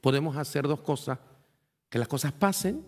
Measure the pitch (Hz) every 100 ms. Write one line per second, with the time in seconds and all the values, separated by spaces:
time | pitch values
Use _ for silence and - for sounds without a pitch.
0 | 135 135 160 143 143 - 143 147 - 139
1 | - 127 - - _ _ _ _ _ 117
2 | 120 135 143 - 202 190 185 277